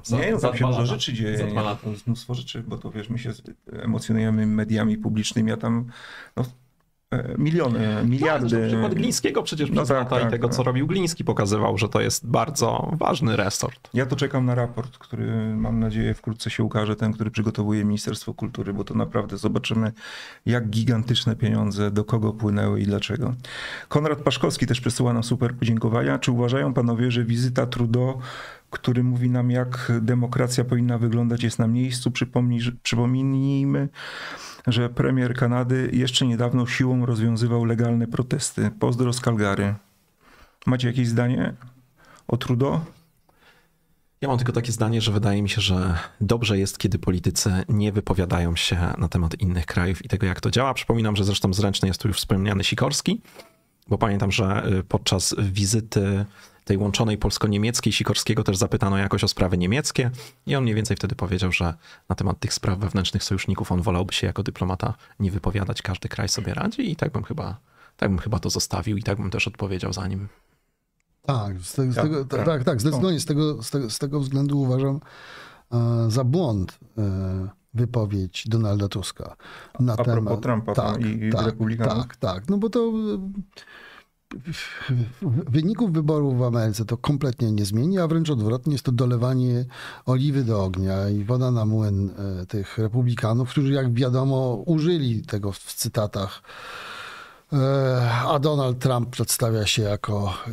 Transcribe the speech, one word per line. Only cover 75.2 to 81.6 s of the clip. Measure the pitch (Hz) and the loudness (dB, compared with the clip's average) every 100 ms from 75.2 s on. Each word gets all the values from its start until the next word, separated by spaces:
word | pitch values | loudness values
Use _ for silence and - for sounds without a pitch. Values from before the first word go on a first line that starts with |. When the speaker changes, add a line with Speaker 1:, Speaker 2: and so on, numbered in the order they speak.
| - - - - - | -20 -20 -20 -20 -2
Speaker 3:
e, | 120 117 117 113 | 0 2 2 2
za | 113 | 2
błąd, | 123 165 151 104 90 - - - | 2 2 2 0 -2 -8 -12 -4
e, | 104 95 95 95 95 - _ | -2 0 -2 -4 -6 -10 _
wypowiedź | 113 123 123 104 101 92 - 110 | -2 0 0 0 0 -2 -6 -2
Donalda | 113 107 101 101 | 0 2 2 0
Tuska | 101 87 - - - - - - - | -2 -6 -10 -14 -16 -20 -20 -14 -2
na | 123 | 0
Speaker 2:
A | 110 | 2
propos | 120 113 | 2 2
Speaker 3:
temat | 107 113 | 2 0
Speaker 2:
Trumpa, | 127 110 110 | 0 0 0
Speaker 3:
tak, | 104 104 | 0 0
Speaker 2:
tak, | 110 110 | 0 -2
i, | 110 110 | -2 0
i | |
Speaker 3:
tak, | 113 113 | 0 0
Speaker 2:
Republikanów. | 110 | 0